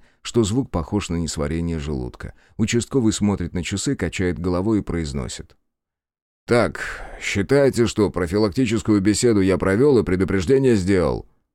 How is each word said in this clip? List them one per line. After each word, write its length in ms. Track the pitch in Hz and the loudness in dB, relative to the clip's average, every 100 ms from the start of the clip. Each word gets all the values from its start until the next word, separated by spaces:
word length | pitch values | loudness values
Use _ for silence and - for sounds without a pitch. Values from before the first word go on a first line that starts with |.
| _ _ | _ _
что 200 | - 120 | -4 0
звук 280 | 101 123 - | 0 0 -4
похож 400 | 87 78 101 - | -6 -4 -4 -4
на 60 | 85 | -4
несварение 600 | 80 80 71 82 85 80 | -4 -4 -4 -4 -4 -6
желудка. 560 | 73 67 60 - - - _ - | -6 -6 -8 -12 -16 -18 _ -4
Участковый 560 | 110 117 - 131 110 | -2 -2 0 0 0
смотрит 420 | - 104 95 85 | 2 0 -2 -4
на 80 | 90 | -6
часы, 320 | 80 101 143 | -6 -4 -4
качает 440 | 135 85 - 90 82 | -4 -4 -2 -4 -2
головой 400 | 90 87 104 104 | -2 -2 0 0
и 40 | |
произносит: 720 | - 85 76 67 58 - - _ _ _ _ _ _ _ _ _ - | -2 -6 -4 -6 -8 -10 -16 _ _ _ _ _ _ _ _ _ 0
«Так, 300 | 120 90 - - - - - | 2 2 -2 -10 -10 -14 -10
считайте, 680 | - 101 95 143 135 120 113 | -4 -2 2 4 4 4 2
что 240 | - 95 | 2 0
профилактическую 880 | 87 85 104 107 131 117 110 110 104 | 0 -2 0 0 0 0 0 2 2
беседу 400 | 98 98 120 104 | 4 2 4 4
я 160 | 95 90 | 2 2
провел 420 | 95 101 147 120 | 2 4 4 4
и 40 | |
предупреждение 720 | 87 92 90 95 87 135 131 | 2 0 0 0 2 4 4
сделал. 540 | 107 90 95 71 55 - _ _ | 2 2 2 2 -2 -8 _ _